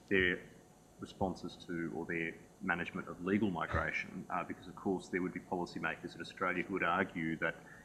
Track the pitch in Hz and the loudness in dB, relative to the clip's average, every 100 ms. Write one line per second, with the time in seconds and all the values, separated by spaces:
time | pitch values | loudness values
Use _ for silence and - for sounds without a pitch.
0 | - 98 90 - - - - - - - | 4 6 6 4 -4 -18 -20 -20 -20 -14
1 | - - 92 85 87 - - 85 82 80 | -14 -2 -2 -2 -8 -8 -6 -4 -2 -4
2 | 82 85 82 - - - 92 85 82 90 | -2 -2 -2 -4 -14 -6 0 0 0 -4
3 | - 82 90 104 107 82 82 82 78 - | -6 -2 4 4 4 2 2 2 2 0
4 | - 92 - 90 82 - 92 85 101 90 | -4 -8 -4 -2 -2 -6 -10 -2 0 0
5 | - 92 90 90 - 90 87 - 80 78 | 0 0 0 -2 -4 -2 -2 0 -2 -2
6 | 87 82 - - 92 90 82 92 87 90 | -6 -8 -10 -2 0 0 0 2 4 4
7 | 92 87 80 80 82 - - - | 2 2 0 2 0 -2 -10 -18